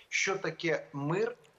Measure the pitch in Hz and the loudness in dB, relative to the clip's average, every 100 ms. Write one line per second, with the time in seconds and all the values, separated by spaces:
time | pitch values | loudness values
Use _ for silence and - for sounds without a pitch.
0 | - - - 190 170 156 170 147 - 139 | -4 0 0 0 -2 -2 0 0 -2 -4
1 | 143 180 226 - - | 0 2 0 -4 -16